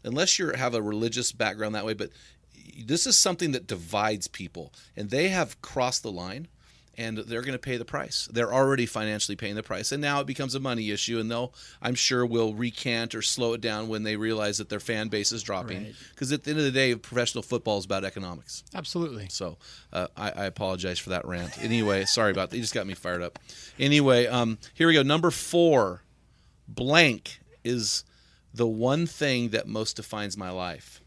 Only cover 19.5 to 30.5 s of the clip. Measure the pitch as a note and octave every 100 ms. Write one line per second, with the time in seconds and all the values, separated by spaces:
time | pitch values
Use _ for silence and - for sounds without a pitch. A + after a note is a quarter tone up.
19.5 | E2 - - - - F2+ - G#2 - G2
20.5 | - G2 F#2 F#2 F2+ - F2+ - F2 F2
21.5 | - A2+ A#2 G#2 G2 F#2+ - G#2+ F#2+ F#2
22.5 | A#2+ A2 A#2+ G2 F#2 F2+ F2 F2 - -
23.5 | - - - C#3 D3 C#3 B2 A#2+ B2 A#2
24.5 | A2 - - E3 D#3 C#3 D#3 E3+ - -
25.5 | F3 E3+ C3+ G2 F2+ _ _ _ _ _
26.5 | _ - A2 B2+ D#3+ D#3+ G#2+ - - -
27.5 | - A#2+ A#2+ G#2 - - _ _ _ _
28.5 | A2+ A#2 A2 B2 D3 E3+ - D3 B2+ A#2+
29.5 | G#2+ G#2 G#2+ A2 - - G#2+ G#2 G2 F#2